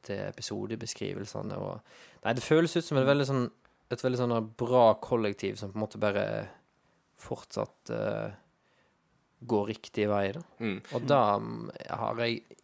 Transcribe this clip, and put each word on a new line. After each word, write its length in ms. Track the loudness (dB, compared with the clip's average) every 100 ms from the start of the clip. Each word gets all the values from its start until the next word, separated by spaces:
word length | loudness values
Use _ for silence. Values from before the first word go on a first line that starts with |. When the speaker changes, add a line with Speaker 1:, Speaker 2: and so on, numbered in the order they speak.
Speaker 1:
til 140 | -10 -8
episodebeskrivelsene, 1400 | -8 -8 -8 -6 -6 -6 -8 -6 -6 -6 -8 -8 -6 -6
og, 220 | -6 -8 -14 -20 -20 -6 -2
nei, 80 |
det 100 | 0
føles 320 | 4 4 4 2
ut 80 |
som 140 | 0 2
et 100 | 4
veldig 180 | 4 2
sånn, 260 | 0 0 -4 _ _ -10
et 80 | -4
veldig 160 | -2 0
sånn 380 | 0 0 -2 -4
bra 360 | 4 8 8 6
kollektiv 640 | 2 0 0 -2 -4 -4
som 140 | -8
på 40 | -6
en 120 | -6
måte 120 | 0
bare 500 | 0 2 0 -2 -6 -12 _ _ _ _ _ _
fortsatt, 680 | -10 -10 -8 -6 -6 _ -8
eh, 420 | -4 -2 -2 -6 -10 _ _ _ _ _ _ _ _ _ _ 0
går 220 | 0 0
riktig 400 | -6 -6 0 2
vei, 240 | 2 0
da. 80 | -2 -12 -6
Speaker 2:
Mm. 200 | -4 -4 -6 -4
Speaker 1:
Og 100 | 2
da, 320 | 4 4 2
mm, 320 | -2 -8 -10 -12 -10
har 260 | -6 -4 -2
jeg, 280 | -2 -4 -8 -20